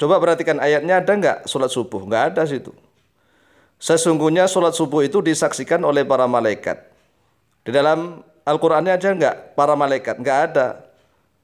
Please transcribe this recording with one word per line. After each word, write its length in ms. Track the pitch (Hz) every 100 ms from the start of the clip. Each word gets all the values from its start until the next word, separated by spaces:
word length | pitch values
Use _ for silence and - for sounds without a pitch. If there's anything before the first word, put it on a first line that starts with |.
Coba 160 | 147 175
perhatikan 400 | 170 165 165 147
ayatnya, 480 | 139 151 156 185
ada 80 | 180
nggak 320 | 208 165 107
sholat 240 | - 139 131
subuh? 320 | 127 107 101
Nggak 320 | 95 110 143
ada 160 | 180 160
situ. 240 | 135 - - _ _ _ _ _ _ _ _ _ _
Sesungguhnya 720 | - 160 170 160 156 165 185
sholat 240 | 185 170
subuh 320 | 160 156 151
itu 160 | 139 190
disaksikan 640 | 165 151 151 - 131 170
oleh 240 | 160 143 135
para 160 | 135
malaikat. 560 | 127 123 113 101 - 78 - _ _ _ _ _ _ _
Di 80 | -
dalam 560 | 127 147 160 170 165 - _ -
Al-Qurannya 480 | 156 160 156 175 185
aja 160 | 190
nggak 400 | 190 139 - -
para 240 | - 147 147
malaikat? 400 | 143 139 117 110
Nggak 220 | 123 135 160
ada. 320 | 151 127 - - _ _ _ _ _